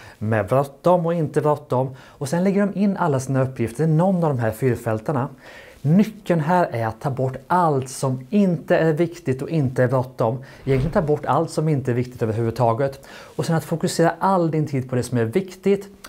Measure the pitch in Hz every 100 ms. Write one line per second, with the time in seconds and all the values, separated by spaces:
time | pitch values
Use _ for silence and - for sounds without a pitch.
0 | - - 107 110 98 131 139 - 170 180
1 | 165 175 143 151 147 147 - 127 131 131
2 | - - 139 175 190 196 202 180 208 190
3 | 175 131 131 131 131 127 113 - 160 156
4 | 190 180 165 127 113 - 131 117 117 110
5 | - 127 143 - - - - - 139 185
6 | - - - 170 151 180 170 117 110 -
7 | 143 127 127 131 - 180 170 139 131 -
8 | 135 127 - 208 196 165 - 175 160 151
9 | 170 - - 131 - 160 127 131 123 131
10 | 127 - 117 131 - - - 135 156 -
11 | 151 147 - 139 160 - 156 143 127 120
12 | 123 - 113 110 117 113 120 113 139 -
13 | - - - - - 165 - 160 180 -
14 | 165 - 190 190 165 156 147 135 127 123
15 | 120 123 113 185 185 - 196 196 - -